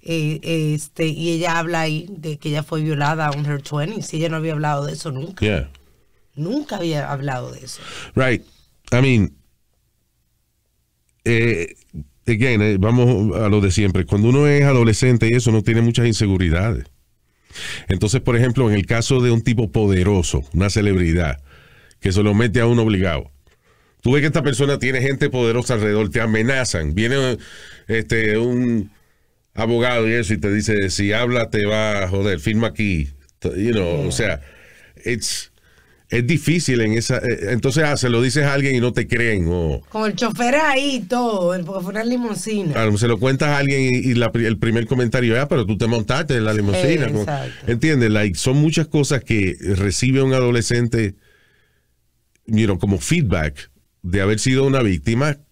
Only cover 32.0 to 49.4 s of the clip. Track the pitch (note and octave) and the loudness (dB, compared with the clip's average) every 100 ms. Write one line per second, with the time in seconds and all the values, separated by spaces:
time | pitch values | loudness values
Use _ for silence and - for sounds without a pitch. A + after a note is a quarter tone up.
32 | F#2+ G2 G2+ F2+ A2+ A2 G2+ D#2 G#2 F2 | -4 -2 -2 -2 -2 0 -2 -2 -2 -2
33 | C#2+ C#2 _ _ F2+ F2 A2 A2 F2 E2 | -4 -8 _ _ -6 -4 -2 0 -2 -2
34 | C#2+ A#2+ A2 D#2 - - - - - - | -4 -2 -2 -4 -10 -20 -20 -20 -20 -12
35 | - A#2+ - - - _ _ _ _ _ | -6 -4 -4 -8 -10 _ _ _ _ _
36 | _ A#2 A#2+ E3 - E3+ - B2 A2 A2 | _ -2 0 0 0 0 2 0 2 0
37 | A2+ B2+ G2+ - G2 A#2 C3+ C3 D#3 C3+ | -2 -4 -2 -4 -2 -2 0 0 0 0
38 | B2+ A#2 B2+ B2+ C#3+ C#3 C#3 B2+ B2 A#2+ | 0 2 2 2 0 0 0 0 0 -2
39 | A#2 A#2+ A#2 G#2+ E2+ F2 D#2+ C#2+ - G#3+ | -2 0 0 0 0 0 -2 -4 -6 -4
40 | G#3+ - A#3 - A#3+ C#4+ D#4 C4+ C#4+ C4 | -4 -2 -4 0 0 2 2 0 0 -4
41 | F#3 B3 A#3+ G3+ F3 F#3 F3 F#3+ F3 G3+ | -4 -2 0 0 0 -2 -4 -8 -8 -6
42 | A3+ B3+ A#3+ F#3+ A3 G#3+ F3+ B2 A2 G#2 | -2 -2 -4 -6 -4 -4 -2 -2 0 0
43 | A#2 A2+ C3 C3+ D3+ C#3+ C#3 C#3 C3 B2+ | 0 0 0 0 0 0 0 0 2 0
44 | C3 A#2+ A#2 A#2 A2+ A2 A2+ A2+ A2+ B2+ | 2 0 0 0 0 0 0 0 0 0
45 | A#2+ C3 B2 A2 C#3+ D#3 G2+ G#2 A#2 A#2 | 0 0 2 0 0 0 0 0 0 0
46 | G#2+ B2+ D#3+ B2+ G#2+ G#2+ G2+ F#2+ C#3+ E3 | 0 -2 0 -2 0 0 0 2 2 2
47 | C3+ - G2+ C#3+ C3 - - A#2 D#3 D3 | 0 -2 -2 -6 -8 -10 -4 0 2 2
48 | A2+ G#2+ G#2 F2 - C3+ D3+ D#3+ D#3 D3+ | 2 2 0 0 0 2 2 2 0 0
49 | C#3 C#3 - A2 | 0 0 0 0